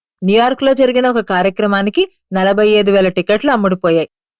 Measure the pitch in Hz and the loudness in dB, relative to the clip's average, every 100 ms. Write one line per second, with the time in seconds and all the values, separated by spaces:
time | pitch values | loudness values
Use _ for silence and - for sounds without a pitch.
0 | _ _ 185 214 240 262 269 269 262 247 | _ _ 0 2 2 0 0 2 2 2
1 | 254 233 202 185 190 185 208 196 196 269 | 0 -2 -2 -2 -2 -2 -2 0 -2 -2
2 | 370 _ _ 185 190 202 214 214 202 196 | -4 _ _ -2 0 2 2 2 2 2
3 | 190 185 175 208 285 247 196 185 180 165 | 0 -2 -2 -2 0 0 0 -2 0 0
4 | 156 _ _ _ | -2 _ _ _